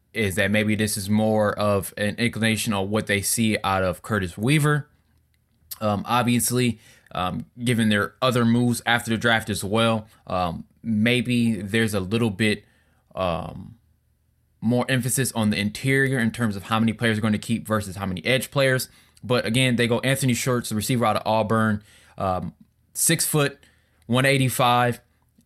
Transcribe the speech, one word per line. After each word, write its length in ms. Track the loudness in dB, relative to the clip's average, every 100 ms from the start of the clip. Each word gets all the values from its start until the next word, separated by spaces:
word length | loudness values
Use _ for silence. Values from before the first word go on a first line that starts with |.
| _
is 220 | -4 -2 0
that 140 | 0
maybe 240 | 2 0
this 220 | 0 -2 -2
is 140 | 0
more 420 | 2 2 2 0 0
of 340 | 0 0 -2 -4
an 160 | -4 -2
inclination 560 | -4 0 0 0 -2
on 160 | -2 -2
what 200 | -2 0
they 120 | -2
see 380 | 0 0 0 0
out 200 | -2 0
of 180 | -2 -4
Curtis 380 | -4 -4 -4 -2
Weaver. 500 | 0 2 2 0 -4 _ _ _ _ _ _ _ -20 -4
Um, 220 | -2 -2 0
obviously, 760 | 0 2 2 2 2 0 -2 -10 -20 -10
um, 340 | -6 -4 -6 -10 -6
given 260 | -2 2 2
their 260 | 2 0 -2
other 240 | 0 2
moves 380 | 4 4 2 0
after 260 | 0 0 0
the 60 | 0
draft 320 | 2 2 0
as 140 | -4
well, 460 | -2 2 2 0 -4 -16 -6
um, 380 | -2 -2 -4 -12 _
maybe 800 | -4 0 2 2 0 2 2 0
there's 340 | -2 0 0
a 60 | 0
little 300 | -2 0 0
bit, 340 | 0 0 0 -8 _ _ _ _
um, 600 | -4 -2 -2 -6 -12 -14 -20 _ _ _ _ _ _ _ _
more 240 | 0 0 0
emphasis 420 | -2 0 -2 -2
on 180 | 0 0
the 60 | 0
interior 640 | -2 -2 0 2 2 0
in 140 | -2
terms 240 | 0 -2 -4
of 80 |
how 160 | -2 0
many 120 | 0
players 240 | 0 0 0
are 40 |
gonna 180 | 0 0
keep 260 | -2 -4
versus 300 | -2 -4 -4
how 120 | -6 -6
many 180 | -4
edge 260 | -2 -2 -2
players. 380 | 0 2 0 -4 -14 _ _
But 240 | -2 -2 0
again, 300 | 2 2 2
they 100 | 2
go 140 | 0
Anthony 340 | 0 0 0
Schurtz, 360 | 0 0 -2 -2
the 40 |
receiver 300 | -4 -2 0
out 100 | 2
of 80 | 0
Auburn, 600 | 0 0 2 2 2 0 -6 -20 -18 -6
um, 380 | -4 -4 -6 -12 -20 _ _
six 320 | -4 0 0
foot, 360 | 0 0 -2 -4 _ _ _ _ -2
one 200 | 2 2
eighty-five. 760 | 2 0 2 2 4 2 -2 _ _ _ _